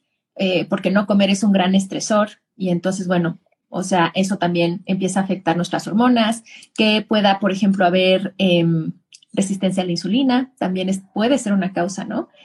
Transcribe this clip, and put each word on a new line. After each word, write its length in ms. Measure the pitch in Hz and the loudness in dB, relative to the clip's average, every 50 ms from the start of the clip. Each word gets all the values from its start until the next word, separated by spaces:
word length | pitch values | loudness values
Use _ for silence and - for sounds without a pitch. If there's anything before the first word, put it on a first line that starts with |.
| _ _ _ _ _ _ _ | _ _ _ _ _ _ _
eh, 280 | - 196 185 185 165 165 | -4 -2 0 0 -2 -2
porque 240 | - 202 190 - 185 | -2 -4 -4 -2 0
no 160 | 190 208 202 | 0 0 0
comer 240 | - 208 202 196 190 | 2 2 2 4 2
es 120 | 202 196 226 | 2 2 2
un 100 | 202 196 | 2 2
gran 220 | 190 180 185 190 | 4 2 4 2
estresor 560 | 196 190 - - - - - 220 208 214 208 - _ _ _ _ | 2 0 0 -6 -8 -4 0 0 0 0 0 -4 _ _ _ _
y 140 | - 190 180 | -8 -4 -2
entonces, 360 | 180 170 - 190 190 196 190 | -2 -2 -2 -4 -4 -4 -4
bueno, 320 | 180 185 175 170 170 170 - _ _ _ _ _ _ | -2 0 0 0 -2 -4 -8 _ _ _ _ _ _
o 140 | - 170 190 | -10 -8 -4
sea, 260 | - 202 180 165 160 - | -2 0 2 2 0 0
eso 220 | 185 190 190 202 | -2 -2 -2 -2
también 460 | - 175 175 175 170 170 170 175 196 - | -2 -2 -2 0 0 0 0 -2 -6 -4
empieza 340 | - 190 190 185 180 - 202 | -4 -2 -2 -2 -2 -2 -2
a 20 | 190 | -2
afectar 340 | - 185 175 - 165 165 | -2 -4 -4 -2 -2 -2
nuestras 300 | 170 175 - - - - | -2 -2 -4 -6 -8 -6
hormonas, 560 | - - 214 240 247 247 233 220 214 233 233 - - - - - _ _ | -4 0 2 2 4 4 4 2 0 -2 -4 -8 -16 -20 -20 -20 _ _
que 300 | - 220 214 214 214 214 | 0 2 2 2 0 0
pueda, 320 | - 226 214 202 202 196 196 | 0 0 2 4 2 2 2
por 140 | 214 190 190 | 0 -2 0
ejemplo, 320 | 196 220 196 190 196 185 | 2 2 2 2 2 2
haber, 500 | 175 180 185 185 185 190 190 - - - - | 2 2 4 4 4 2 2 0 -4 -4 -2
em, 540 | 196 185 175 170 170 170 165 160 160 175 - - _ _ _ - _ _ - | 2 2 4 4 4 2 0 0 -2 -4 -8 -12 _ _ _ -20 _ _ -4
resistencia 500 | 208 196 190 196 190 196 190 185 190 185 | -4 -2 -2 -2 -2 -2 -2 -2 -2 -2
a 40 | |
la 60 | 180 170 | -2 -4
insulina, 600 | 170 - 180 208 262 277 262 247 254 262 - _ _ | -4 -2 -2 0 0 2 2 2 0 0 -4 _ _
también 300 | - 190 185 185 185 185 | -6 -4 -4 -4 -2 -2
es, 140 | 196 190 - _ _ | -4 -4 -6 _ _
puede 240 | 196 214 247 285 254 | -2 0 2 0 0
ser 140 | - 208 202 | 0 0 0
una 200 | 190 180 185 - | 0 0 -2 -2
causa, 320 | 175 175 196 190 - - | -4 -4 -4 -4 -8 -8
¿no? 240 | - - 254 349 - _ _ | -6 -6 -8 -8 -8 _ _